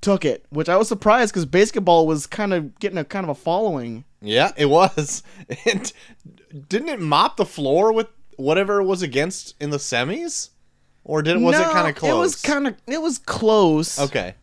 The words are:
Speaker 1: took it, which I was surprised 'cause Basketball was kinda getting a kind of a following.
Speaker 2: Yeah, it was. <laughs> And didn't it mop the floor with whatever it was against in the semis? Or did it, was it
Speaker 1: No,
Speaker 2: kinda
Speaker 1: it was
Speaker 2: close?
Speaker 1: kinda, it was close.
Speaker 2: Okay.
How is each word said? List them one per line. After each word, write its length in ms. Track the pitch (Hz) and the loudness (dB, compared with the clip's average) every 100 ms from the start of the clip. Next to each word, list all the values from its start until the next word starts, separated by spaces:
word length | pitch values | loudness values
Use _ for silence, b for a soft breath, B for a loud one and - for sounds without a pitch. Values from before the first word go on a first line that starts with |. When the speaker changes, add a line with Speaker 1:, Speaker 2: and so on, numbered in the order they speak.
Speaker 1:
took 240 | - 196 | 2 0
it, 220 | 156 - - | 0 -4 -6
which 180 | 147 156 | -6 0
I 80 | 180 | 2
was 100 | 220 | 2
surprised 460 | 202 208 233 233 | 0 2 4 2
'cause 100 | 190 | -2
Basketball 600 | 151 165 220 247 185 170 160 | 0 2 2 2 4 4 4
was 200 | 156 139 | 0 -4
kinda 360 | - 208 180 151 - | -6 -2 -2 -4 -6
getting 160 | 202 185 | -6 -6
a 80 | |
kind 200 | 147 202 | -6 -6
of 40 | 180 | -6
a 60 | |
following. 680 | 139 - 175 220 151 117 113 131 _ | -6 -2 -2 -2 -4 -8 -12 -16 _
Speaker 2:
Yeah, 300 | 104 110 165 - | -2 2 2 2
it 80 | 147 | 2
was. 520 | 147 185 - 147 - - B | 4 4 2 -6 -8 -14 B
<laughs> 220 | 185 - - | -16 -6 -2
And 260 | 202 254 - b b - - _ 147 143 | -2 -6 -16 b b -20 -20 _ -20 -6
didn't 180 | 202 311 | -6 -4
it 120 | 269 | -6
mop 360 | 165 147 220 - | 0 2 2 0
the 80 | |
floor 480 | 190 - 139 151 214 | -4 -2 0 2 4
with 140 | 220 226 - - - | 2 -2 -8 -20 -8
whatever 440 | 135 165 196 202 | -2 0 2 0
it 40 | |
was 180 | 190 190 | 0 -2
against 540 | 175 127 160 190 - - | -2 -2 -2 -6 -16 -10
in 80 | 147 | -6
the 80 | 147 | -6
semis? 720 | - 123 127 214 339 - - _ _ _ _ _ | -4 -4 -2 -4 -6 -8 -12 _ _ _ _ _
Or 160 | - 156 | -6 -4
did 160 | 151 180 | 0 2
it, 40 | |
was 160 | 247 294 | 4 4
it 40 | |
Speaker 1:
No, 120 | 320 | 2
Speaker 2:
kinda 140 | 311 160 | 2 0
Speaker 1:
it 240 | 143 160 | -2 0
was 200 | - 370 | 0 0
Speaker 2:
close? 80 | - | -2
Speaker 1:
kinda, 340 | - 285 277 208 - | -2 -2 -2 -6 -8
it 160 | 294 | -4
was 160 | 320 262 | -4 -6
close. 840 | - - 214 220 185 151 160 - | -8 -2 2 6 6 4 0 -2
Speaker 2:
Okay. 360 | 143 135 90 - | -2 -2 -6 -12